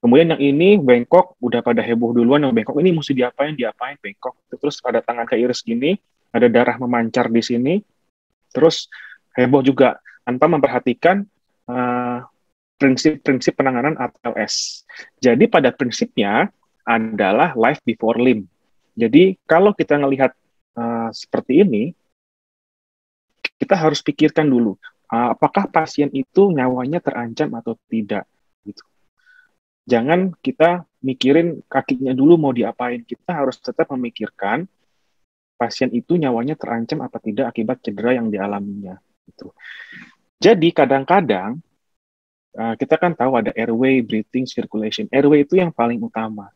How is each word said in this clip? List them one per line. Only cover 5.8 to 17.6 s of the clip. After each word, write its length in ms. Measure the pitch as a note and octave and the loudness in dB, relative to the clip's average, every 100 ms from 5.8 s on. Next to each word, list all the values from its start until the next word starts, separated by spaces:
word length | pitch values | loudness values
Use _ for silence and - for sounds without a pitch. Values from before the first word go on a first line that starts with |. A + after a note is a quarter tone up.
| C#3 G3+ _ _ _ | -2 -4 _ _ _
ada 160 | A#2 A#2+ | 2 4
darah 320 | A#2 A#2+ A#2+ | 4 2 0
memancar 480 | B2 B2 A2+ A#2+ A#2 | -4 -2 -2 -2 0
di 160 | A#2 | 0
sini, 400 | A2+ A#2+ B2+ F#3 - _ _ _ _ _ _ | 0 -2 0 -2 -4 _ _ _ _ _ _
terus 360 | - D#3 - - - - - _ - | 2 2 2 -10 -18 -20 -20 _ -2
heboh 240 | B2 C3+ | 2 4
juga, 400 | C3 B2+ B2+ - _ - | 2 4 4 2 _ -16
tanpa 240 | - B2+ D#3 | -8 0 2
memperhatikan, 760 | D#3+ C3+ B2 B2 A#2+ E3 G3 G3+ _ _ _ - | 2 0 0 -2 0 2 2 -2 _ _ _ -10
eh, 500 | B2 B2 B2 B2 A#2+ B2 _ _ _ _ _ | -4 -2 -2 -4 -8 -10 _ _ _ _ _
prinsip-prinsip 760 | C#3 C3 D#3+ D3+ - C3 D3 - | 2 4 0 0 -2 0 0 0
penanganan 400 | C#3 B2+ C3+ D#3 | 0 0 -2 -4
A 80 | A#2+ | -8
T 80 | _ | _
L 100 | A#2+ A2+ | -10 -6
S. 440 | G#2 - - - _ - - _ | -4 -6 -8 -12 _ -20 -20 _
Jadi 320 | - A#2 A3 | 2 4 4
pada 160 | F3 C3+ | 4 2
prinsipnya 800 | - B2+ - A#3 - G2+ G#2+ F#3 _ _ _ | 0 -6 -4 -6 -2 0 0 0 _ _ _
adalah 720 | - A2+ A2 G#2+ G2+ G#2+ E3 | -2 -2 -2 -2 0 2 0
life 280 | C3 | 2